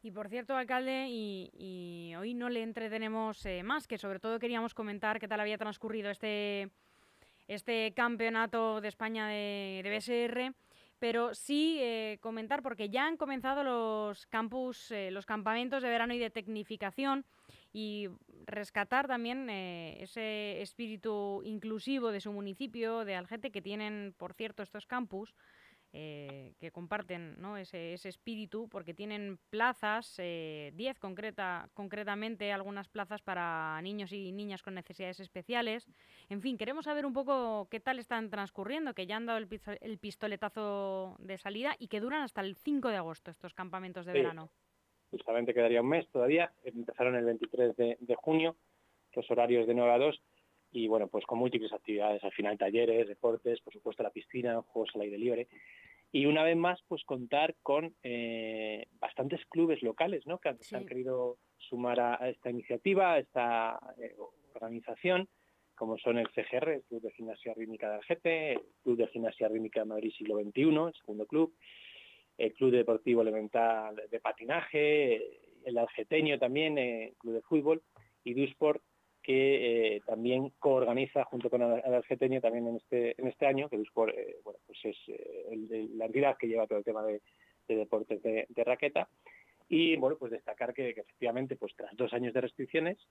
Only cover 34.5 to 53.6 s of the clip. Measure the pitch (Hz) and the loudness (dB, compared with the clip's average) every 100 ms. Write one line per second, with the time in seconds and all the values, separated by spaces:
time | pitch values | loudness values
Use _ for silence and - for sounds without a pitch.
34.5 | 190 - 185 - 180 185 185 190 185 175 | -10 -10 -12 -12 -10 -10 -10 -12 -14 -4
35.5 | 240 233 226 - _ _ - - 202 247 | -2 -2 -4 -8 _ _ -20 -10 -4 -4
36.5 | 240 220 294 294 294 285 254 269 269 233 | -4 -4 -6 -4 -2 0 -2 0 0 0
37.5 | 214 190 226 - 262 226 233 220 202 196 | -2 -4 -6 -2 -4 -2 -4 -4 -6 -6
38.5 | - 196 294 302 226 185 214 233 226 202 | -6 -4 -4 -4 -4 -4 -4 -2 -4 -4
39.5 | 214 - 208 - 214 208 - 214 202 208 | -10 -10 -10 -8 -10 -10 -6 -6 -4 -6
40.5 | 220 208 202 196 190 185 - 185 190 202 | -4 -4 -2 -2 -4 -6 -10 -12 -10 -8
41.5 | 208 269 - 233 214 233 302 269 - 196 | -4 -4 -4 -6 -6 -2 -2 -4 -4 -6
42.5 | 196 - 285 247 208 165 156 - 160 175 | -6 -2 0 2 -2 -4 -10 -14 -16 -14
43.5 | - 185 185 185 180 175 180 - 165 160 | -10 -8 -8 -8 -10 -2 2 2 -2 -14
44.5 | _ _ _ _ _ _ - - 117 120 | _ _ _ _ _ _ -8 0 0 2
45.5 | 120 117 120 123 165 170 135 123 160 170 | 4 6 6 4 2 2 2 4 4 2
46.5 | _ 131 117 117 - 127 123 117 113 117 | _ -10 -8 -8 0 2 4 2 2 -2
47.5 | 123 123 113 117 117 120 120 - 160 160 | 4 4 6 2 2 0 0 4 4 4
48.5 | 165 _ _ _ _ _ - - 117 120 | -2 _ _ _ _ _ -6 2 4 6
49.5 | 120 113 120 120 120 147 151 _ _ _ | 6 6 6 6 6 6 2 _ _ _
50.5 | _ _ 123 113 110 98 107 - 117 127 | _ _ -2 2 2 2 -2 -2 0 2
51.5 | 117 110 107 - 104 107 104 98 - 101 | 0 -2 -6 -2 2 2 2 -2 -2 -2
52.5 | 104 101 110 117 117 107 101 120 113 120 | 2 2 4 4 4 2 2 0 2 0
53.5 | 117 | -2